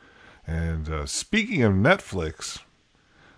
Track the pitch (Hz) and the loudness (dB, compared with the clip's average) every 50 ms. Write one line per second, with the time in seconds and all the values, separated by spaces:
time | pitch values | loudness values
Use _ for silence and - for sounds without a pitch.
0 | - - - - - - - - - 78 80 82 85 82 82 78 76 80 78 76 | -20 -20 -20 -20 -20 -20 -20 -16 -10 -6 -4 -2 -2 -2 -4 -4 -6 -6 -6 -6
1 | 71 - - - - - 208 226 208 254 214 143 117 104 95 95 107 160 196 196 | -6 -6 -6 -8 -4 -2 0 0 0 0 2 4 4 4 6 6 6 4 4 4
2 | - - 101 90 80 76 - - - - - - - _ _ _ _ _ _ _ | 0 -8 -6 -6 -6 -6 -6 -10 -12 -12 -12 -14 -16 _ _ _ _ _ _ _
3 | _ _ _ _ - - _ | _ _ _ _ -20 -20 _